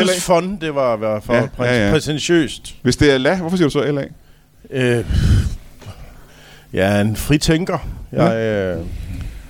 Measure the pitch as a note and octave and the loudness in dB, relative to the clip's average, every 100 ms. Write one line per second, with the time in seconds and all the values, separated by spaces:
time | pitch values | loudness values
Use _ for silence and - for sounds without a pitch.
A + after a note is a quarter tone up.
0 | F3+ F3+ F3 E3+ F3+ G3+ D#3+ C#3 B2+ A2 | 4 0 2 2 2 -6 -4 0 0 0
1 | A2 G#2+ - A#2+ A2+ - B2 B2 G2+ D3+ | 0 -2 0 0 0 -2 0 2 2 2
2 | C3 D3+ - E3+ B2+ - - - C#3 - | 0 -4 2 2 2 -4 -14 -4 -2 4
3 | D3 C3 C3+ F#3 E3 F#3 D3+ C#3+ D3+ D3 | 4 4 2 0 -2 2 2 2 0 -2
4 | - - - - _ _ - C3+ B2+ A#2+ | -6 -12 -20 -20 _ _ -10 -2 2 2
5 | G2 - - - - - - - - - | 0 2 4 4 2 -4 -12 -20 -18 -18
6 | - - - - - - - - F#2+ G2+ | -18 -20 -20 -20 -20 -20 -8 0 2 2
7 | G#2 G#2 - D#3 - D#3+ F#3 F3 - - | 2 -2 0 0 2 0 0 -6 -6 -12
8 | - C3 A#2 A2+ A2+ G#2 F#2+ E2+ E2+ - | -8 0 0 2 0 0 -2 -4 -8 -10
9 | - - - - - | -10 -10 -10 -12 -18